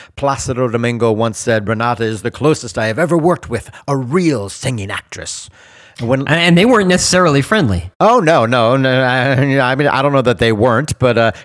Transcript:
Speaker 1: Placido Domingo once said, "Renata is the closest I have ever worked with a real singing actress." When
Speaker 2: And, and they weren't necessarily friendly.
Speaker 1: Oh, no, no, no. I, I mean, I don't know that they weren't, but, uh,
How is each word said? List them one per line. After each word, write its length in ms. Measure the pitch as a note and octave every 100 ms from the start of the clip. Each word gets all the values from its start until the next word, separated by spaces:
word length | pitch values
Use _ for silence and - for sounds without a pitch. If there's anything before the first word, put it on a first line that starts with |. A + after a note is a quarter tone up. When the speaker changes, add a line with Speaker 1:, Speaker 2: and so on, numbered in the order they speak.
| - -
Speaker 1:
Placido 520 | C#3 C3+ C3+ B2 B2
Domingo 440 | A#2 A#2 A#2+ A#2
once 240 | G#2+ A2+ -
said, 320 | B2 A2 G2+
"Renata 340 | A2 A#2+ A#2
is 180 | A2 A2
the 100 | A2+
closest 460 | - D3 D#3 A#2+ B2
I 100 | A2
have 120 | A2
ever 180 | E3 E3
worked 320 | E3+ E3 -
with 220 | A2+ - - -
a 80 | C#3
real 540 | B2 F3+ E3 B2 G2
singing 420 | - B2+ A#2 G2
actress." 580 | F#2+ - - D#2+ - - - - - - -
When 200 | A#2 C3+
Speaker 2:
And, 80 | C#3
and 280 | E3 F3 F3
they 60 | A#3
weren't 220 | A3+ F#3
necessarily 540 | F3+ - F3+ F3 C#3
friendly. 500 | C3 A3 B2+ F2 F2 -
Speaker 1:
Oh, 220 | G3+ B3
no, 240 | D#3+ D#3+ A#2
no, 320 | B2 A2+ C3+
no. 240 | C3 B2+
I, 300 | B2+ B2+ C3+ C3 C#3 C3+
I 160 | B2 C3+
mean, 140 | C#3+
I 120 | C3
don't 120 | C#3+
know 80 | C3+
that 160 | B2 A2
they 160 | A#2
weren't, 440 | G#2+ B2 A#2 D3+ -
but, 200 | B2+ A#2
uh, 140 | A2+ -